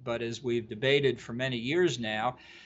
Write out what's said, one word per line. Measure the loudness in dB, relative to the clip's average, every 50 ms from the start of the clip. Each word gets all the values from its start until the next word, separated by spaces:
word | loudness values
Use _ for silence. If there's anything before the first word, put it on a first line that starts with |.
| -6
But | -4 -4 -2
as | -2 -4 -6 -4
we've | -2 0 0 0 -2 -4
debated | -6 -2 2 4 4 4 4 2 2 0
for | -4 -8
many | -6 -4 -2 -2 -2
years | -2 -2 0 2 4 4 2 2 0
now, | -4 -2 -2 0 0 -2 -2 -4 -14 -20 -20 -20 -20